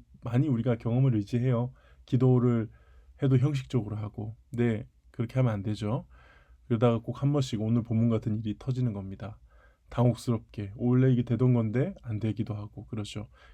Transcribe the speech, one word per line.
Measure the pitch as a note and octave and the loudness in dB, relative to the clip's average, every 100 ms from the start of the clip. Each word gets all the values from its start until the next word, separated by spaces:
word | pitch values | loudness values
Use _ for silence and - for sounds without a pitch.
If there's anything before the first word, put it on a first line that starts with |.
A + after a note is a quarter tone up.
| - - | -6 -14
많이 | B2 A#2+ D3+ | -2 0 2
우리가 | A2+ A#2+ A2+ | 0 0 -2
경험을 | A#2 B2 C3+ A2 | 0 2 2 2
의지해요. | G2+ A#2+ C3 A#2 B2 - - - - | 0 -2 0 0 -2 -8 -20 -20 -2
기도를 | B2 C3 B2 B2 A#2 A2 - _ - - - | 2 4 6 4 2 -2 -8 _ -20 -20 -4
해도 | C#3 C3 | 2 4
형식적으로 | C#3 C#3 - B2+ G#2 G#2+ | 2 -2 -2 -4 -2 -6
하고. | G#2+ - G#2+ A2 - | -8 -8 -10 -12 -10
네, | A#2 A#2+ A2 C3 _ _ | -2 0 0 -6 _ _
그렇게 | - A2+ | -8 -4
하면 | C3 B2+ | 0 0
안 | G#2 | 0
되죠. | G2 G#2 G#2 C#3 - - - - _ - - | -4 -4 -4 -4 -6 -20 -20 -20 _ -14 -4
그러다가 | A2+ A#2+ A#2 | 2 4 2
꼭 | - - | -2 -4
한 | C#3 | 0
번씩 | D3 C3+ G#2 | 0 0 -2
오늘 | A2 A#2+ | 0 0
본문 | A2+ A2+ A#2 | 0 2 2
같은 | A2 A2+ G#2+ | 2 0 -4
일이 | G#2+ G#2 | -4 -6
터지는 | C3 B2+ B2 | -4 -2 -2
겁니다. | G2+ F#2+ G2 G2+ G#2 - - _ _ - | -4 -8 -10 -12 -14 -20 -20 _ _ -8
당혹스럽게 | - A#2+ A#2 - A#2 - - G2+ G#2+ | 2 2 2 -2 -4 -4 -12 -10 -4
원래 | B2 B2+ C3 | 2 4 4
이게 | A#2+ | 4
되던 | A#2+ A#2 B2+ | 2 2 4
건데 | A#2+ A2 A#2 F3 F#3+ | 4 2 0 -2 -6
안 | A#2+ G#2+ | -8 -4
되기도 | A2 G#2 G#2 | -2 -2 -4
하고 | G#2 G#2 - - | -6 -10 -14 -12
그러죠. | A#2+ G#2 G#2+ G#2+ - - | -8 -8 -10 -14 -18 -20